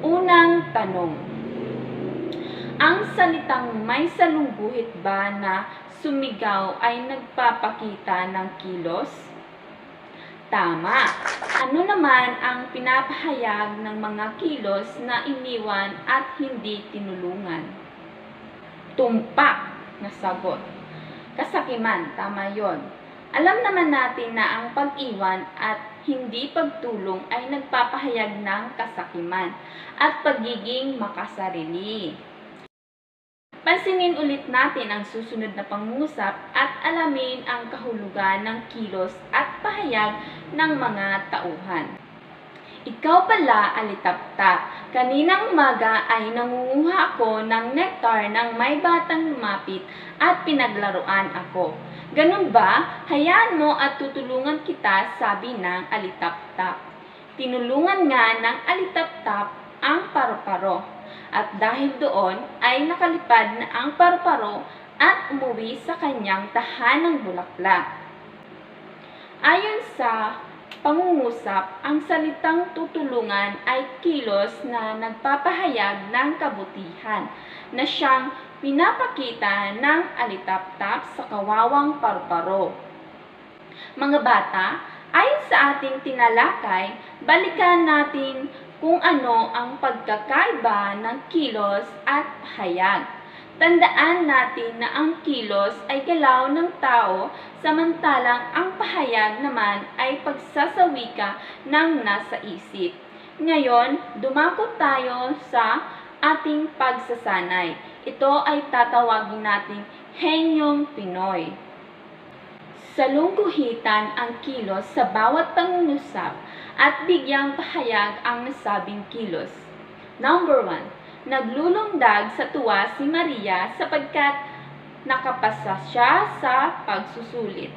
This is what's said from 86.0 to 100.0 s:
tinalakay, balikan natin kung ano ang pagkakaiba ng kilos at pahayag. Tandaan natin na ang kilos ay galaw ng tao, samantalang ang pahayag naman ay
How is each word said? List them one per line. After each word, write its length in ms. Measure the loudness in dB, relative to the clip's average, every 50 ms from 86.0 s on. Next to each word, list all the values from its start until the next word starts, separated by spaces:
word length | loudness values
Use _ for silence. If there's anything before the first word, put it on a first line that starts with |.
| -4
tinalakay, 880 | -4 2 4 4 6 8 6 6 4 2 0 -2 0 0 0 0 -2 -6 -10 -14 -18 -16 -8
balikan 640 | 2 4 4 6 6 2 2 4 6 6 8 6 6
natin 640 | 6 6 4 4 2 -2 -4 -4 -4 -4 -6 -8 -8 -10 -14 -18 -18 -12 -4
kung 240 | 2 4 4 6 6
ano 480 | 4 4 4 4 4 4 4 4 2
ang 240 | -2 -4 -4 -6 -6 -2 -2
pagkakaiba 1200 | -2 -2 -2 -2 -2 -2 -2 -2 0 2 2 4 2 2 2 2 2 2 2 0 -2 -4 -4 -4
ng 240 | -6 -6 -6 -10
kilos 560 | -2 0 0 0 0 0 0 0 0 0 0 -2 -6 -12 -6 -2
at 240 | 0 0 0 0 -2 -10 -14 -14
pahayag. 720 | -14 -10 -6 -4 -2 0 2 4 4 4 2 0 -6 -12 -14 -16 -18 -18 -20 -20 -18 0
Tandaan 720 | 4 6 6 8 8 6 6 6 4 4 4 4 4 4 4
natin 480 | 4 4 4 2 -2 -6 -6 -6 -4
na 80 | -4 -4 -2 0
ang 240 | 0 0 0 0 -2 -4
kilos 480 | -4 -2 -2 -2 0 0 2 2 0 -2 -4 -6 -4
ay 160 | -4 -4 0
galaw 400 | 0 2 4 6 6 6 6 4
ng 320 | 2 2 2 0 -2 -2
tao, 560 | 0 2 4 6 6 6 4 2 0 -2 -4 -6 -12 -16 -16 -16
samantalang 960 | -4 0 2 2 4 4 2 0 2 2 4 4 4 4 4 2 2 0 -4 -2
ang 240 | 0 0 0 -2
pahayag 640 | -4 -4 -2 0 -2 0 0 2 2 2 2 0 -2
naman 400 | -4 -2 0 0 0 0 0 -2 -6 -10 -4
ay 240 | -4